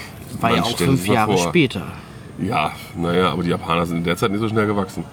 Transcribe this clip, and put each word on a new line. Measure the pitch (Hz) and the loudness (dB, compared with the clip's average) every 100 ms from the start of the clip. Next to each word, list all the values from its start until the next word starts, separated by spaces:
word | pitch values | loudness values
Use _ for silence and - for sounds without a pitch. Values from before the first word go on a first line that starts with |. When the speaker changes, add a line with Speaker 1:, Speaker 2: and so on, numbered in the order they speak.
| - - - - | -14 -16 -12 -2
Speaker 1:
War | - | 0
ja | - | 2
Speaker 2:
Man | |
Speaker 1:
auch | - | 0
Speaker 2:
stellt | - 87 | 2 2
Speaker 1:
fünf | 87 | 4
Speaker 2:
sich | 95 | 4
mal | 104 | 2
Speaker 1:
Jahre | 104 95 | 4 2
Speaker 2:
vor. | 87 | 4
Speaker 1:
später. | 170 131 92 71 - - - - - | 4 2 0 -8 -10 -14 -18 -14 -6
Speaker 2:
Ja, | 92 82 76 - - 92 | -2 0 -2 -4 -10 -4
naja, | 85 87 90 | 0 4 2
aber | 82 | 2
die | 87 | 0
Japaner | 85 - 85 85 | 0 0 0 0
sind | 85 | 0
in | |
der | 85 85 | 0 0
Zeit | 117 | 0
nicht | 101 | 0
so | 113 | 0
schnell | 110 107 | 2 2
gewachsen. | 101 95 - - | 0 -2 -6 -6